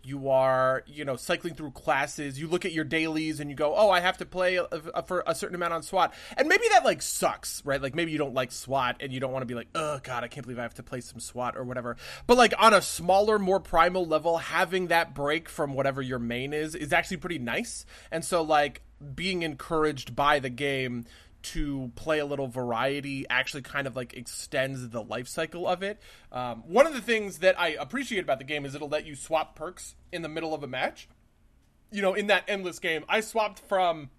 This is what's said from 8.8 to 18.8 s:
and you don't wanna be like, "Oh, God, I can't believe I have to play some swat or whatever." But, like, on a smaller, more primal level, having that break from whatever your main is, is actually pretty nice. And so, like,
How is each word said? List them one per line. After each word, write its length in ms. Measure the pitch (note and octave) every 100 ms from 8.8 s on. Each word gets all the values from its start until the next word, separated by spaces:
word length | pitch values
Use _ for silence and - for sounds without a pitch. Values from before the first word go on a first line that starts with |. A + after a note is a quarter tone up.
| B2 B2
and 140 | C#3
you 80 | B2+
don't 100 | C3
wanna 140 | C3 B2
be 100 | A#2+
like, 140 | -
"Oh, 280 | E3 D3+ C#3+
God, 220 | C3+ B2 A#2
I 20 |
can't 180 | D3 B2
believe 140 | B2
I 40 |
have 100 | A#2
to 100 | -
play 160 | B2 C3
some 220 | A#2+ -
swat 340 | - B2 B2 -
or 80 |
whatever." 320 | B2+ B2+ A#2+ A#2+ - - -
But, 80 | B3
like, 180 | A3+ -
on 140 | A3
a 80 | G3+
smaller, 580 | - - E3+ F#3+ G#3 G#3+
more 220 | F#3+ F#3+
primal 440 | - E3+ F3 F#3 E3+
level, 340 | D#3 D#3+ E3
having 480 | - E3 F#3 F#3 F3+
that 280 | E3+ E3 C#3
break 320 | C#3+ D#3+ E3
from 260 | - D3
whatever 280 | C3+ C#3 C3+
your 180 | C3 B2+
main 320 | A#2 A#2+ C3+
is, 240 | D3+ D#3 D#3+
is 160 | D3
actually 240 | E3+ E3+ F3+
pretty 240 | - D#3+
nice. 460 | A#2 C3+ A#3 - - - -
And 140 | - -
so, 160 | F3
like, 400 | D#3 D3+ D3 -